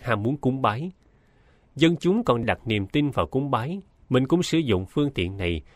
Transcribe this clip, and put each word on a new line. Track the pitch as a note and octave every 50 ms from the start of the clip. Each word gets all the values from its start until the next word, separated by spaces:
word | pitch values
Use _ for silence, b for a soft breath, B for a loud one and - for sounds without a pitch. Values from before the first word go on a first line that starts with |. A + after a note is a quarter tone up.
ham | - B2+ A2+ G#2 G#2
muốn | A#2+ D3
cúng | C#3+ - C3 B2+ C3+
bái. | B2+ A2 G#2 A#2 D#3+ F#3 - b b b b b b b b b b b b b b b b
Dân | C3+ D#3 E3 F3 -
chúng | - E3+ G3 A#3+ A#3+
còn | - A#2+ A#2+ A#2
đặt | - - - -
niềm | A2+ A2 G#2 G2
tin | - - D3 D3 C#3+
vào | A#2+ - E2+
cúng | - - C3 C#3+ C#3
bái, | C#3 A2+ A#2 D3 F#3 G3+ - _ _ _ - -
mình | B2+ B2+ C3+
cũng | - E3 F3 E3+
sử | - -
dụng | E3 D#3+ B2 G2+ F#2 F#2+
phương | - - D3+ D3 C#3+ C#3+
tiện | - F2 F2 G2
này | G2 F#2 F2 E2+ D2+ b b b